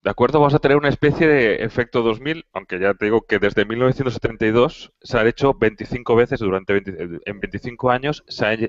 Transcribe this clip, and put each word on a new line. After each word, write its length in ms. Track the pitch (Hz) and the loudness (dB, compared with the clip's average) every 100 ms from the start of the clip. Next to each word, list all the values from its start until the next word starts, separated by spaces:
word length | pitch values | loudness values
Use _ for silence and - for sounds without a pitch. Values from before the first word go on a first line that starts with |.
¿De 100 | 95 | -4
acuerdo? 280 | 104 123 151 | 0 2 4
Vamos 160 | 143 | 4
a 60 | 139 | 4
tener 160 | 135 143 | 4 2
una 120 | 147 | 2
especie 380 | 131 147 143 160 | 0 0 2 2
de 300 | 147 113 95 | 4 2 0
efecto 460 | 110 - 120 127 | -4 -4 -2 0
dos 180 | 117 110 | 0 -2
mil, 260 | 135 165 - | -6 -8 -8
aunque 260 | 95 98 90 | -14 -10 -4
ya 160 | 98 | -2
te 100 | 98 107 | 0 0
digo 200 | 113 - | 0 0
que 120 | 104 | 0
desde 260 | 101 98 | 0 0
mil 160 | 104 113 | -2 0
novecientos 340 | 127 127 127 | 0 0 -4
setenta 320 | 113 - 110 110 | -4 -6 -2 0
y 60 | |
dos 400 | 110 135 - - _ | 2 2 0 -20 _
se 160 | - 123 | -4 0
han 80 | 110 | 0
hecho 280 | - 139 | 2 0
veinticinco 640 | 131 110 107 107 127 120 117 | 2 0 -2 -10 -10 0 2
veces, 220 | 123 131 | 2 0
durante 320 | 107 95 95 | -2 -4 0
veinte, 480 | 101 98 90 87 82 | -2 -2 -10 -10 -10
en 160 | - 101 | -12 -10
veinticinco 500 | 95 101 - 117 127 | -8 -8 -10 -4 -2
años 340 | 123 139 151 _ | 0 -2 -8 _
se 200 | - 110 | -4 -2
ha, 100 | 110 | -2